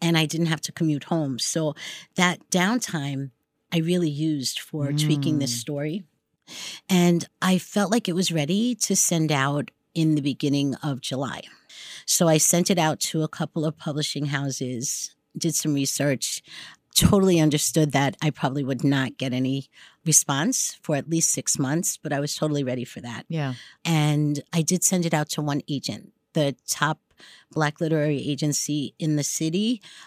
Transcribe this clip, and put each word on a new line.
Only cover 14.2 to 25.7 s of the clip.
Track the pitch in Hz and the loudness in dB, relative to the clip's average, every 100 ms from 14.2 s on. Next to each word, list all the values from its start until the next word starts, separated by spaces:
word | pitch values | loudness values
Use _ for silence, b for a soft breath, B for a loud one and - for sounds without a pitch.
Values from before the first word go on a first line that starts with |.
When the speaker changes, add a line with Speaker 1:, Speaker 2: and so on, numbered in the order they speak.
| 143 | -2
Speaker 1:
houses, | 139 139 131 127 123 135 - - _ _ - | -2 -2 -4 -6 -6 -6 -6 -10 _ _ -4
did | 165 - | -2 0
some | 156 | 0
research, | 143 139 - 143 131 - - B B B B _ - | 0 0 0 0 0 -4 -8 B B B B _ 4
totally | - 202 190 170 | 6 6 6 6
understood | 156 143 - 160 151 | 4 4 2 2 2
that | 135 139 - | 2 0 0
I | 156 | -2
probably | - 135 143 | 0 -2 -2
would | 131 127 | -2 0
not | 139 139 127 - | 2 2 0 -4
get | 135 | -4
any | 127 131 135 - B B B 165 | -2 0 -2 -6 B B B 2
response | 147 - 139 185 254 - - | 2 2 0 0 -2 -4 -6
for | - 143 | -4 -4
at | 147 | -2
least | 165 - | 0 0
six | - - - | -2 -2 -2
months, | 131 160 180 - | 0 0 -2 -6
but | 147 | -4
I | 143 | -4
was | 147 - | -4 -2
totally | 151 147 | -2 0
ready | 127 123 | -2 -4
for | 117 - | -8 -10
that. | 120 113 - | -12 -12 -8
Speaker 2:
Yeah. | 165 135 123 B B 165 | -4 -4 -6 B B 0
Speaker 1:
And | 160 151 147 147 147 - | 2 2 2 0 -2 -2
I | 170 | -2
did | 156 180 | 0 0
send | - 185 165 | 2 0 0
it | |
out | 156 151 | 0 -2
to | - | -4
one | 147 143 | -2 -4
agent, | - | -4